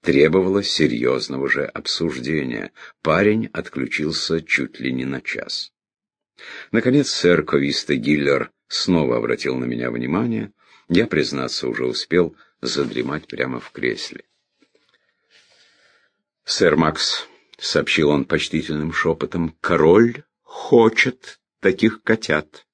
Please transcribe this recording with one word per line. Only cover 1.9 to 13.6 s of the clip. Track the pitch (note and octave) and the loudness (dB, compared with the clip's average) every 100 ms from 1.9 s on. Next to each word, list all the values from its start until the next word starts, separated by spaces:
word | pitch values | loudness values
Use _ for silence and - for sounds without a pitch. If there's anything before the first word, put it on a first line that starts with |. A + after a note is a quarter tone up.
| - E2+ C2 B1 D#2 C2 A1+ G1+ _ - _ | -4 -4 -4 -4 -4 -4 -8 -10 _ -20 _
Парень | - D#2+ G#2 G#2+ A2+ | 0 2 4 2 -2
отключился | - - - C2 - D2+ D#2+ - E2 | -8 -10 -8 -6 -4 -4 -4 -2 -4
чуть | D#2+ - C2 - | -2 -4 -4 -6
ли | B1 | -6
не | B1+ | -4
на | C2 C2+ | -4 -6
час. | - - - - - _ _ _ _ _ _ _ - - - | -8 -10 -8 -10 -10 _ _ _ _ _ _ _ -18 -18 -2
Наконец, | A2 A#2+ C3+ C3+ | 0 4 2 2
сэр | - F2 E2+ | 2 4 4
Ковиста | D2 D2 C#2 C#2 - C#2 | 4 0 0 -2 -2 -2
Гиллер | A1+ D2 C#2 C2+ A1+ _ _ | 2 2 2 0 -2 _ _
снова | - - F2 C#2 A#1+ | -6 2 2 4 0
обратил | A1+ A#1+ C2+ C2 | 0 -2 -2 -4
на | |
меня | B1 A#1+ A#1+ | -4 -4 -4
внимание. | A#1+ A#1+ E2 A#2+ A2+ G#2+ _ _ _ _ | -4 -2 -2 -2 -4 -6 _ _ _ _
Я, | F2 A2 | 2 2
признаться, | D#2 C#2+ C#2+ B1+ - B1+ | 0 -2 -2 -6 -6 -6
уже | A#1+ | -4
успел | B1+ B1 - F2 E2+ - _ _ | -4 -4 -2 0 0 -2 _ _
задремать | B1 C#2 C2+ B1 A#1+ D2+ - | -6 -4 -4 -4 -6 -6 -10
прямо | - C2 | -6 -6
в | B1 | -6